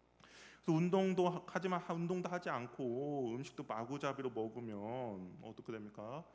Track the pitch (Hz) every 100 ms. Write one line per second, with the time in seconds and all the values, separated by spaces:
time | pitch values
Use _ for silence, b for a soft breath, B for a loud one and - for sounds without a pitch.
0 | _ _ B B B B - 160 175 190
1 | 190 185 180 165 - 185 185 180 - 170
2 | 170 180 180 180 180 135 120 - 131 120
3 | 143 143 123 120 139 - - 110 117 143
4 | 147 131 131 113 110 117 117 104 107 127
5 | 123 98 90 87 110 107 117 110 104 104
6 | 107 139 170